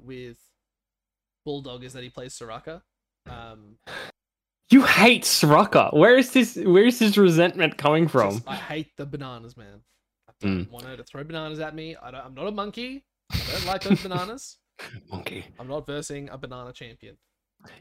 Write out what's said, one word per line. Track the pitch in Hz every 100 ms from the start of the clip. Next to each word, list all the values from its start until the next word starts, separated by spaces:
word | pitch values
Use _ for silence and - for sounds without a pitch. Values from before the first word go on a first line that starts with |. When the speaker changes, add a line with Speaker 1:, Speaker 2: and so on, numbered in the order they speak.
Speaker 1:
with | 123 127 123 120 _ _ _ _ _ _ _ _ _ _
Bulldog | 151 143 135 123
is | 127
that | 127
he | 123
plays | 135 127 -
Soraka. | 117 117 156 170 _ _ _ _ -
Um, | 120 117 110 104 110 - - - - _ _ _ _ -
Speaker 2:
You | 269
hate | - - 226 240
Soraka. | - - 151 151 202 147 107
Where | 151 202 254
is | 254
this, | 262 233 160
where | 185 180 233
is | 240
this | 220 202
resentment | 190 160 175 185 160 -
coming | 147 156 165
from? | 131 101
Speaker 1:
just, | 107 123
I | 135
hate | - 156 156 -
the | 147
bananas, | 143 131 120 117 120
man. | 101 101 _ _ _ _ _
I | _
don't | 101 92 101
Speaker 2:
Mm. |
Speaker 1:
want | 117 127
her | 127
to |
throw | 120 143
bananas | 151 160 156 156
at | 156
me. | 156 160 -
I | 123
don't, | 127
I'm | 131
not | 131 185
a |
monkey. | 214 208 214 247 269 - _ -
I | - -
don't | 165 180
like | 190
those | 196 202
Speaker 2:
<laughs> |
Speaker 1:
bananas. | 196 180 185 254 - - _ - - - -
Speaker 2:
Monkey. | 92 - - - -
Speaker 1:
I'm | 127
not | 147 143
versing | 147 143 143 143
a | 131
banana | 127 127 123
champion. | 127 123 113 110 101 _ _ _ _ - -